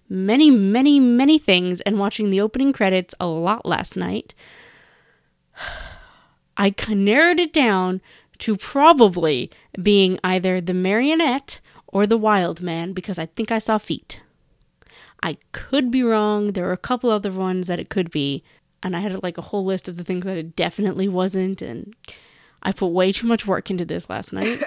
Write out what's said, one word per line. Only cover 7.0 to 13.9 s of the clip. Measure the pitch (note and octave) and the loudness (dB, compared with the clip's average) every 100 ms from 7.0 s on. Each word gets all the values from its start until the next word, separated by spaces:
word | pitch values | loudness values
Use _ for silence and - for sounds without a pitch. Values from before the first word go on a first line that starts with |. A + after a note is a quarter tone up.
| G3 B3 E4+ E4+ | 2 4 4 2
it | E4+ | 0
down | E4 B3 F#3+ F#3 F#3 - - _ - | 2 2 2 0 -4 -8 -20 _ -10
to | - G3+ | -4 -4
probably | - - D4+ D#4+ G#3+ F3 D#3+ C3 - _ _ - | -4 4 6 8 6 4 0 0 -4 _ _ -4
being | F#3 G3+ F#3+ F#3 | 2 4 4 2
either | F3+ F#3 F#3 F#3 | -2 -2 0 -2
the | E3+ | -2
marionette | F#3 F#3 G#3+ C4+ D#4+ D#4+ C4 - - _ - _ | -2 0 0 0 2 0 -2 -6 -16 _ -20 _
or | G3 G#3 | -2 2
the | A3+ | 2
wild | G#3+ G#3 F3 E3 | 2 2 0 -4
man, | F3 E3 E3+ | -6 -6 -8
because | F#3 F3+ F3+ | -8 -8 -8
I | E3 | -8
think | - A3 | -6 -4
I | A3+ | -4
saw | - G#3+ | 0 -2
feet. | - | -2